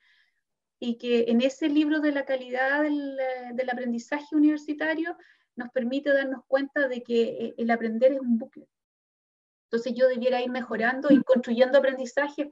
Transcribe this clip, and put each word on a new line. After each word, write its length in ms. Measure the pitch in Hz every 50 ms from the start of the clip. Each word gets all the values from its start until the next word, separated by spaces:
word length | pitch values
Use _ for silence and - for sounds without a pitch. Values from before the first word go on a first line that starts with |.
| _ _ _ _ _ _ _ _ _ _ _ _ _ _ _ _
y 200 | - 240 233 233
que 260 | 247 240 240 233 233 226
en 120 | 233 233
ese 280 | 254 269 269 - 320 311
libro 320 | 285 302 311 294 311 311
de 120 | 294 302 285
la 120 | 285 269
calidad 580 | 269 269 254 254 247 247 247 262 269 277 294 302
del, 360 | 302 294 294 285 277 269 269
eh, 320 | 262 262 254 254 247 247 240
del 160 | 240 254 254
aprendizaje 640 | 247 247 247 240 233 233 - - 285 294 294 - 320
universitario 800 | 302 294 302 302 294 302 - 294 294 311 311 320 311 330 349 349 - - _ _ _ _ _ _
nos 140 | - 240 240
permite 420 | - 262 233 240 262 285 285 285 277
darnos 320 | 277 269 262 262 247 -
cuenta 400 | _ 262 269 277 269 - 294 285
de 160 | 254 247 240 240
que, 200 | - 240 233 233
eh, 320 | 226 - - 226 233 -
el 140 | - 233 233
aprender 420 | 233 226 226 226 220 226 254 262 285
es 80 | 269
un 180 | 262 247 233 226
bucle. 300 | 269 - _ - - _ _ _ _ _ _ _ _ _ _ _ _ _ _ _ _ _ _ _ _
Entonces 300 | _ - 233 233 254 233
yo 120 | 240 254
debiera 340 | 254 254 233 233 254 247 247 247
ir 80 | 254
mejorando, 600 | 247 254 233 - 233 208 226 240 254 262 285 294
ir 140 | 285 262 -
construyendo 540 | - 262 240 - 247 233 226 254 254 269 285
aprendizajes 680 | 277 269 269 254 262 233 - - 285 285 294 - 294 294